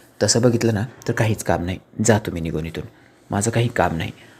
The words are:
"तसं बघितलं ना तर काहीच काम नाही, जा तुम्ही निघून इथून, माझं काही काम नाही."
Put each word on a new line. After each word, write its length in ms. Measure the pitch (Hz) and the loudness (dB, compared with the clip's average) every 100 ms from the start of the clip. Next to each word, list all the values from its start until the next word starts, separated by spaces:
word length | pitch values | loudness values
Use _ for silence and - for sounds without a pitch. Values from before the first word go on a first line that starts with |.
| - - | -16 -2
"तसं 180 | 107 117 | 2 4
बघितलं 320 | 123 113 113 | 4 4 2
ना 120 | 104 127 - - | 0 -2 -6 -4
तर 60 | |
काहीच 300 | 117 110 101 | 0 0 0
काम 220 | - 85 87 | 0 -2 -2
नाही, 140 | 90 - - 110 | -8 -8 0 2
जा 140 | 104 | 2
तुम्ही 220 | - 85 | 0 -6
निघून 240 | 82 80 82 | -4 -6 -6
इथून, 180 | - 107 - - _ - | -10 -12 -16 -20 _ -8
माझं 200 | 101 107 | -4 -2
काही 160 | 113 120 | 0 0
काम 300 | - 87 82 | 2 0 0
नाही." 140 | 104 - - | -6 -10 -20